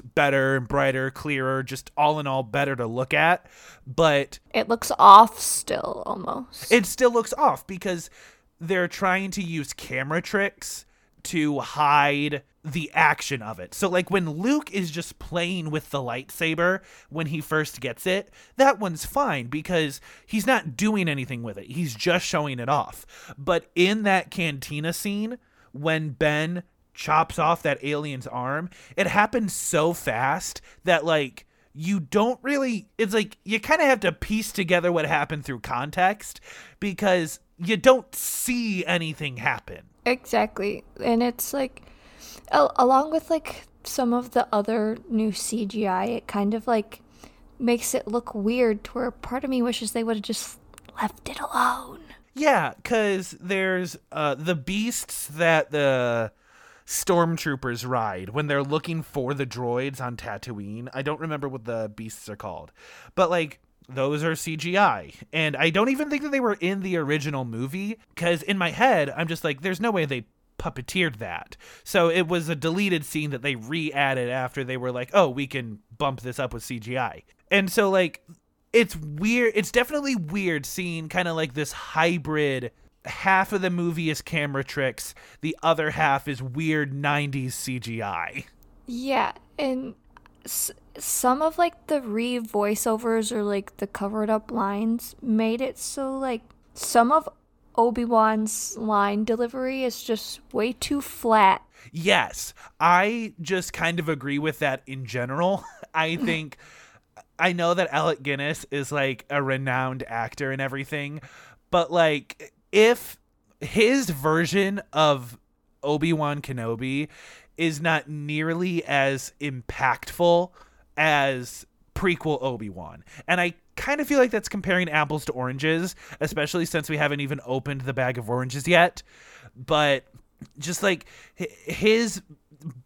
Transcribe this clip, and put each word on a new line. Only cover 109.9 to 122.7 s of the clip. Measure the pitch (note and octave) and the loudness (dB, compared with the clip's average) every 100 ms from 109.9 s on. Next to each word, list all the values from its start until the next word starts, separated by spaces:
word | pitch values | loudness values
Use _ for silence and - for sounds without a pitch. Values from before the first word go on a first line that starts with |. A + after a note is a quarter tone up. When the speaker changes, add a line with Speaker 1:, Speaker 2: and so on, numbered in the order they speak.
| C3 - | -4 -6
Speaker 1:
actor | A#2 A#2 - C#3 | -4 -4 -4 -6
and | C3+ | -4
everything, | C3+ C3+ C3+ D3+ C#3+ D3+ - - - - - | -4 -6 -8 -8 -8 -12 -16 -20 -20 -20 -2
but, | F3+ D3+ | 0 2
like, | E3+ D#3+ D3+ - - - _ _ | 4 4 2 -4 -16 -20 _ _
if | G3 A3 A#3+ - - _ _ _ - | 6 6 6 -2 -18 _ _ _ -12
his | - G#3 A3 C#4 G#3 | -4 4 4 4 0
version | C#3+ D3+ D#3+ E3+ G3 G3 G3+ - | -2 2 2 2 2 0 -2 -4
of | C#3+ D3+ C#3 A#2+ A#2+ _ _ _ _ | 2 4 2 -2 -18 _ _ _ _
Obi-Wan | C#3+ D3 E3 D#3+ D3 D3 | -2 0 2 0 0 -4
Kenobi | C#3 B2+ A2+ A2+ C3 C#3 D3+ - - - _ - | -6 -6 -4 -4 -4 -4 -4 -10 -20 -20 _ -2
is | E3 D3 | -2 0
not | E3 D#3 C#3+ | 0 0 -2
nearly | D3+ D3 D3+ D#3 E3 F3+ E3+ C#3+ | -8 -6 -4 -2 0 0 -2 0
as | C#3 C3+ C3+ - - | 2 2 0 -4 -8
impactful | D3 C3 - - C3 A#2 - - F3 E3+ F3+ - - _ _ - | -8 -6 -8 -2 0 0 -4 2 4 4 2 -6 -20 _ _ 0
as | D#3 D3 C#3 B2+ A#2+ - - _ _ - | 4 4 2 0 -6 -14 -20 _ _ -2
prequel | F#3+ F3 D#3+ C#3+ | 0 0 0 0
Obi-Wan, | C3 A#2+ G#2+ | -2 -4 -8